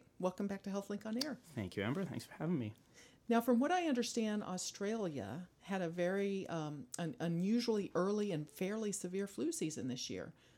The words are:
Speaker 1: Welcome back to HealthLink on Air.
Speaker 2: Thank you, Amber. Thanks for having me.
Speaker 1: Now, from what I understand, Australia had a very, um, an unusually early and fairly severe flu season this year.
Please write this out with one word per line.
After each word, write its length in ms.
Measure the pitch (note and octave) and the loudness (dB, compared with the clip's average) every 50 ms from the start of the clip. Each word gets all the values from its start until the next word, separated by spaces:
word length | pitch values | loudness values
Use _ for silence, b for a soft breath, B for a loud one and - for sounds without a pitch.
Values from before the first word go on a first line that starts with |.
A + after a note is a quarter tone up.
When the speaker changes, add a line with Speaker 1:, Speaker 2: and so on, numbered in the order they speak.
| - - _ - | -8 -14 _ -2
Speaker 1:
Welcome 280 | F3+ F#3 - - G3+ | -2 -2 0 0 -2
back 160 | G3 G3 G3 | -2 -4 -4
to 80 | - G3+ | -6 -4
HealthLink 340 | G3 G3+ G3+ - G#3 G3+ - | -4 -4 -2 -4 -6 -4 -4
on 180 | A3 A3 B3 | -2 -2 -2
Air. 140 | C#4 D4+ B3 - - - - | -2 -2 -6 -10 -10 -8 -4
Speaker 2:
Thank 220 | A#2 G2 F2+ - | -4 -4 -2 0
you, 60 | G#2 | 0
Amber. 220 | F#2+ A#2 D3 F#3+ F#3 | 2 2 2 0 -2
Thanks 200 | - - - - | -4 -4 -6 -8
for 80 | - - - | -8 -8 -4
having 200 | D#3 E3+ F3+ C3 | -2 0 0 0
me. 140 | A2+ G#2+ - B B B B B B B B B B - | 0 -2 -6 B B B B B B B B B B 2
Speaker 1:
Now, 120 | A3+ A#3 | 2 4
from 180 | A#3 C4 A#3+ A#3 | 6 6 6 6
what 140 | C#4 D#4+ | 6 4
I 160 | F4+ F4+ E4+ D#4 | 4 2 4 2
understand, 560 | B3+ A#3+ A#3 - - A#3 A3 G#3+ G#3 G#3+ - | 2 2 0 0 0 0 2 2 0 -2 -2
Australia 1040 | - F#3 F3+ - - - - G3+ G3+ A3+ A3+ G3+ E3+ C#3+ B2 G2 G2+ B2 F3 F3+ - - _ | -4 -4 -4 -4 -6 -4 -2 -2 -2 0 0 0 -2 -2 -4 -4 -4 -6 -8 -8 -12 -16 _
had 200 | - F#3 G3 F#3+ | -6 -2 -2 0
a 60 | F3 E3 | 0 0
very, 580 | E3+ F3+ F3 F3+ F#3+ G3+ G3+ G3+ G3 F#3+ - | 0 2 2 2 4 2 2 2 0 -2 -2
um, 380 | - E3+ D#3+ D3+ D3+ D3+ C#3+ - - - | -2 -2 -2 -2 -2 -4 -6 -8 -8 -4
an 200 | - E3+ D#3+ - - | -2 -2 -2 -2 -2
unusually 720 | D#3+ E3+ E3+ E3+ F#3 G3+ A#3 A#3+ A3+ A#3 A3 G#3 F#3 - | 0 0 2 2 4 4 4 4 4 4 2 2 2 0
early 380 | - F3 F#3 G3 G#3+ G#3+ G#3 G3+ | 2 2 4 4 4 2 2 2
and 180 | E3 D3+ D3 - | 0 0 -2 -4
fairly 440 | - - F#3+ F#3+ G#3+ A3+ G#3+ G3+ | -4 -2 -2 0 0 0 -2 -2
severe 340 | F#3+ - - F3+ F3+ F#3+ G3+ | -2 -2 -4 -2 -2 -2 -2
flu 240 | G3 - A3 C4 E4+ | -2 -2 -2 -2 0
season 380 | D#4+ - E3+ D#3 D3+ - C3 B2+ | 0 0 -2 -2 -2 -2 -2 -2
this 200 | B2 B2+ - - | -2 -2 -4 -4
year. 240 | G2 F2+ - - - b b b b | -4 -4 -6 -8 -10 b b b b